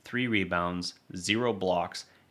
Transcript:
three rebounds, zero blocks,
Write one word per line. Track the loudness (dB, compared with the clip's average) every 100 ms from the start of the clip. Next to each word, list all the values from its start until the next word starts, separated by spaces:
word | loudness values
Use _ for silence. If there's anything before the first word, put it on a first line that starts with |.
three | -6 -2 2
rebounds, | 2 2 0 0 -2 -6 -10 -12
zero | -4 0 2 2
blocks, | 0 2 2 0 -6 -14 -20 _